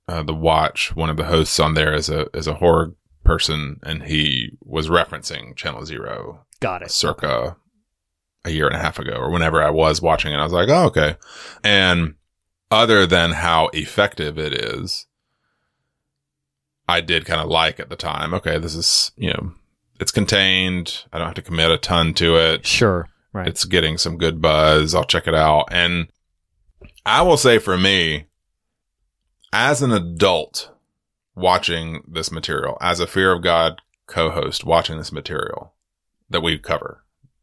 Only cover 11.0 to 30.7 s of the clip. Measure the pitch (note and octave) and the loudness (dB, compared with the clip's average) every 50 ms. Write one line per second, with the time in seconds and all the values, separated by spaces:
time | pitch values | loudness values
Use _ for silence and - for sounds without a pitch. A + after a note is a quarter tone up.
11 | D2+ D2+ D2+ - - - - - - - - - - G#2 G#2 G2 F#2+ F#2 F2 F2 | 0 0 0 -4 -12 -20 -20 -20 -20 -20 -12 -4 0 2 4 4 6 4 4 2
12 | E2+ D#2 D2+ _ _ _ _ _ _ _ _ _ _ - A2+ A2 A#2 A2+ A2 G2+ | 0 -2 -6 _ _ _ _ _ _ _ _ _ _ 0 2 4 4 6 6 6
13 | F#2+ E2+ F#2 F2 E2+ E2+ E2 D2+ E2+ F2 E2 D#2+ D#2+ E2+ - D#2+ D#2 - - - | 6 6 4 4 2 2 0 -2 0 2 2 2 2 0 -2 -6 -8 -4 0 0
14 | G2+ G2+ - - D#2+ D2+ D2+ D#2 D#2 D2 C#2 A#1+ G#1+ A1 A1+ - F#2 F#2 - - | 0 0 -2 -4 -8 -6 -6 -6 -6 -4 -4 -6 -6 -6 -8 -8 -8 -8 -8 -10
15 | - _ _ _ _ _ _ _ _ _ _ _ _ _ _ _ _ _ _ _ | -12 _ _ _ _ _ _ _ _ _ _ _ _ _ _ _ _ _ _ _
16 | _ _ _ _ _ _ _ _ _ _ _ _ _ _ _ _ _ - F2 F2 | _ _ _ _ _ _ _ _ _ _ _ _ _ _ _ _ _ -2 0 0
17 | D#2+ D#2+ E2+ E2 D#2 - E2+ D#2+ D#2 D#2+ E2 E2 D#2+ D#2+ - - D2+ - - - | 0 0 0 -2 0 -2 -2 -2 -2 0 0 0 0 0 -2 -6 -10 -14 -12 -10
18 | - E2 D2 D2 D2+ D#2 F2 F2+ - E2 D#2 D#2+ D#2+ D#2+ D2+ E2 D#2+ - - - | -8 -8 -6 -6 -6 -4 -4 -4 -2 -2 -2 -2 -4 -6 -6 -2 0 0 2 0
19 | - - - - - - - - - F2 - - _ _ _ _ _ _ _ - | 0 -2 -6 -6 -6 -4 -4 -4 -6 -10 -12 -14 _ _ _ _ _ _ _ -8
20 | - - - G#2+ G2+ - A2 G2+ F#2+ F#2+ F#2+ F#2+ F#2 F#2 F#2 F2+ E2+ - - - | -8 -4 -2 -2 0 2 2 2 4 4 2 2 0 0 -2 -4 -6 -8 -10 -12
21 | - _ - D#2+ E2 E2 D#2+ - - - E2 D#2+ D#2+ E2 E2 - - - F2+ E2+ | -14 _ -8 -8 -8 -8 -8 -12 -10 -6 -2 0 2 2 2 0 0 0 0 2
22 | E2 E2 D#2+ - E2+ E2 E2 E2 E2 D#2+ D#2+ D#2+ - - - - B2 G#2 F#2 F2 | 2 0 0 2 2 4 4 4 4 4 2 -2 -2 -2 0 2 2 2 2 0
23 | E2 - - _ _ _ - G2+ F#2 F2 F2+ - - F#2 F#2 F2 D#2+ D#2 D#2 E2 | -4 -8 -14 _ _ _ -10 -8 -6 -6 -4 -4 -2 0 2 2 2 2 0 -2
24 | - E2+ E2 E2 E2 D#2+ E2 D#2+ E2 D#2+ D#2 D#2 D#2 D#2 D2+ D#2 D#2 D#2 D#2+ F2 | -4 -4 -4 -2 -2 -2 0 0 2 2 4 4 6 6 6 4 4 2 0 0
25 | D#2 - - E2 - E2+ E2 D#2 D#2 D#2 D2+ D2+ - - - F2 F2 F2 F2 E2+ | 0 0 -2 -2 0 0 2 2 4 4 4 2 2 0 0 0 0 0 0 -2
26 | E2 - _ _ _ _ _ _ _ _ _ _ _ _ _ _ - - _ _ | -6 -8 _ _ _ _ _ _ _ _ _ _ _ _ _ _ -20 -20 _ _
27 | - - A2 - F3 F#3 D#3+ C#3 - B2+ A#2 G#2+ - G2+ F#2 F2+ F#2 G2 G2 F#2 | -2 0 2 4 4 4 4 4 6 6 6 4 4 2 0 2 2 2 2 2
28 | E2 D#2+ D#2 D2 D2 _ _ _ _ _ _ _ _ _ _ _ _ _ _ _ | 2 0 -2 -4 -8 _ _ _ _ _ _ _ _ _ _ _ _ _ _ _
29 | _ _ _ _ _ _ _ _ _ _ - G#2 A#2+ C3+ D3 C#3+ C#3 B2 A2+ G2+ | _ _ _ _ _ _ _ _ _ _ 0 2 2 2 2 2 2 2 2 0
30 | E2+ E2+ E2+ E2 G2+ F#2+ F2+ E2 C#2+ - - - - - | 0 -4 0 2 4 4 4 2 -2 -4 -8 -12 -12 -14